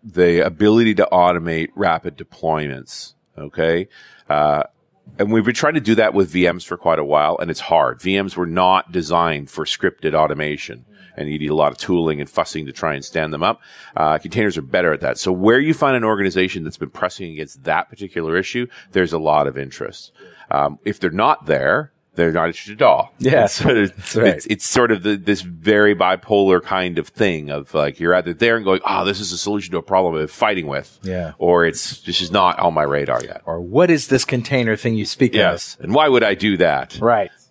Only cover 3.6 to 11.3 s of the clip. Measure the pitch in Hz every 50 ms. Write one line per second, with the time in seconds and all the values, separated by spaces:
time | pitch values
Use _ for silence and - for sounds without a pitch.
3.6 | 80 82 82 87 95 _ _ - - - - _ _ - 73 73 76 76 73 73
4.6 | - - _ _ _ _ _ _ _ - - - 101 104 113 113 104 117 117 -
5.6 | - 151 160 151 113 107 113 107 110 104 - 101 95 78 78 90 90 87 85 90
6.6 | - - 87 - - 85 82 78 73 71 76 76 76 78 82 - - 85 78 -
7.6 | - - 82 82 71 62 60 - - 92 95 98 98 95 - 87 90 82 82 90
8.6 | 92 92 95 92 - - 85 90 80 73 87 85 85 82 78 71 71 69 - -
9.6 | 78 - - - - 92 - _ - 78 76 78 78 76 76 73 76 76 76 73
10.6 | - - 57 62 64 _ _ _ - - _ - 76 73